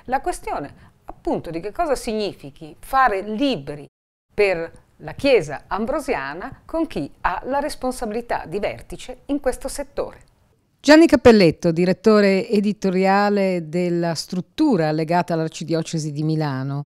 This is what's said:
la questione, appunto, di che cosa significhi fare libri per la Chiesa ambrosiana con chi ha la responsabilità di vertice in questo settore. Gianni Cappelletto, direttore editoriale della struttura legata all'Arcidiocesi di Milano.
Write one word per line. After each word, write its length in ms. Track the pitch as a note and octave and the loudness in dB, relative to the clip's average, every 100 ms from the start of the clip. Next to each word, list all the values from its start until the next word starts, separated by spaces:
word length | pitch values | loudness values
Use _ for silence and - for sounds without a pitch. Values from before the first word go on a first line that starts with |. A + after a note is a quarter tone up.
| - | -6
la 140 | C4 | -4
questione, 540 | F4+ E4+ A4 D4 C#3+ - - _ | -4 -8 -6 -8 -8 -14 -20 _
appunto, 460 | - - - A3+ D3+ | -20 -12 -4 -4 -4
di 100 | E3 | -10
che 100 | F#3+ | -8
cosa 240 | G3+ E4+ | -4 -4
significhi 800 | B3 - G#3+ G3+ - C#3+ - D#3 - | -4 -4 -4 -4 -8 -16 -18 -20 -20
fare 400 | - C4 B3+ G3 | -4 2 2 0
libri 680 | G3 G#3+ C#4 G#3 C#3 G#2+ C#3+ _ _ _ _ | -4 -2 -2 -2 -6 -14 -16 _ _ _ _
per 380 | - G3+ F3 E3 - _ _ | 0 2 2 -4 -12 _ _
la 160 | D3+ | -16
Chiesa 540 | D#3 C#4 A#3+ D3 C3+ - | -2 4 4 2 -8 -8
ambrosiana 960 | F#3 A3 D4+ C#4 F3+ C3+ D#3 A3+ - | -6 -4 -4 -4 -6 -6 -10 -12 -16
con 240 | - D#4+ D#4+ | -8 -6 -4
chi 200 | - C#3+ - | -6 -8 -6
ha 220 | E3+ F3+ | -6 -6
la 160 | - C#4 | -4 -4
responsabilità 840 | C#4+ - B3+ B3 A#3 G#3+ A#3 E3+ - | -4 -6 -6 -6 -6 -8 -6 -8 -6
di 120 | F3+ | -6
vertice 600 | G3 A2+ - - - B3+ - | -6 -8 -12 -16 -16 -14 -6
in 120 | C#4 | -4
questo 300 | C4 B3 C4+ | -4 -6 -6
settore. 540 | - C#4 - A2+ - _ _ _ _ _ _ | -10 -10 -8 -8 -10 _ _ _ _ _ _
Gianni 260 | - D#4 E4 | 6 8 8
Cappelletto, 640 | D4 B3+ A3 F3 - F3 | 6 8 8 8 4 0
direttore 800 | E3 F3+ F3+ - G#3+ G3+ F#3+ - | 2 0 2 4 6 6 2 0
editoriale 1200 | G#3 G#3 G3+ F#3+ F#3 F#3+ G3 G#3 G3+ F#3+ F3+ D#3 | 0 0 0 -2 2 2 4 2 2 0 -2 -4
della 480 | E3+ F3+ F3 E3+ E3 | -2 -2 0 -2 -4
struttura 720 | - F#3 - - D#4 G#3 D#3 | -6 -8 -6 -2 2 2 2
legata 440 | D#3 D#3 F3 E3+ | 0 0 0 0
all'Arcidiocesi 760 | E3+ D#3+ - D#3 D#3+ E3 E3 D3+ | -2 -4 -6 -4 -4 -2 -6 -6
di 140 | C#3+ | -4
Milano. 580 | D#3 D#3 D3+ C3 C3+ C#3 C#3+ | -2 -2 -2 -4 -6 -6 -8